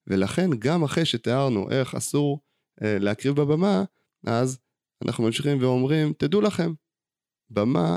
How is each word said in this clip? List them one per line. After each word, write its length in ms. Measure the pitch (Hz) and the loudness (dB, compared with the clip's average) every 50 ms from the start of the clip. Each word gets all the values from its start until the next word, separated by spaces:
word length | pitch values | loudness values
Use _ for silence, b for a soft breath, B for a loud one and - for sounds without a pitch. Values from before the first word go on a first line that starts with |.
| _ | _
ולכן, 440 | - 95 95 98 98 - 170 185 185 139 107 | -2 0 0 0 0 0 0 0 0 0 0
גם 240 | 107 135 170 175 | 0 0 0 0
אחרי 220 | 156 139 - 170 165 | 0 0 0 0 0
שתיארנו 680 | - - 113 - - 120 135 139 135 117 98 98 104 | 0 -2 -2 -2 0 0 2 2 2 0 0 0 0
איך 240 | 117 135 127 - - | 0 -2 -2 -2 -6
אסור, 460 | 123 - - - 143 147 143 139 147 - _ _ _ _ _ _ - | -8 -6 -4 -2 0 0 0 -2 -4 -8 _ _ _ _ _ _ -6
אה, 160 | 104 107 104 98 | -2 -2 0 0
להקריב 360 | 101 101 107 - - 135 143 | 0 0 -2 0 -2 0 0
בבמה, 500 | 147 147 143 156 160 185 208 196 185 196 - _ _ _ _ _ _ - | 2 2 2 2 2 2 2 2 0 -2 -4 _ _ _ _ _ _ -4
אז 320 | - 117 117 127 127 131 - _ _ _ _ _ _ _ - - | -2 0 0 0 0 -4 -8 _ _ _ _ _ _ _ -8 -6
אנחנו 200 | - 117 - 113 | -4 -2 0 0
ממשיכים 340 | 113 113 - 143 143 143 135 | 0 0 0 -2 0 0 2
ואומרים, 520 | 127 127 127 127 131 135 156 156 156 151 | 2 2 2 2 2 2 2 2 0 0
"תדעו 280 | 151 - 139 143 175 208 | -2 -2 -2 0 2 2
לכם, 320 | 208 208 - - 170 170 156 - _ _ _ _ _ _ _ _ _ _ _ _ _ - | 2 0 0 0 -2 -2 -4 -8 _ _ _ _ _ _ _ _ _ _ _ _ _ -4
במה 460 | 110 101 104 120 - 170 170 165 170 | -2 0 2 2 2 2 2 0 0